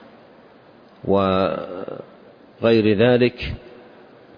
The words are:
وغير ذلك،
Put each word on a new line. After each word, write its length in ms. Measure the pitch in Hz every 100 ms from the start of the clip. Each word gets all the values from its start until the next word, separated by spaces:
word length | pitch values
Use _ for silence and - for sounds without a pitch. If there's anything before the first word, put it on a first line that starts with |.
| - - - - - - - - - -
وغير 1900 | 95 98 95 95 87 76 - 90 - - - - - - - - 113 113 107 101
ذلك، 560 | 120 123 123 - - - - - - - - - -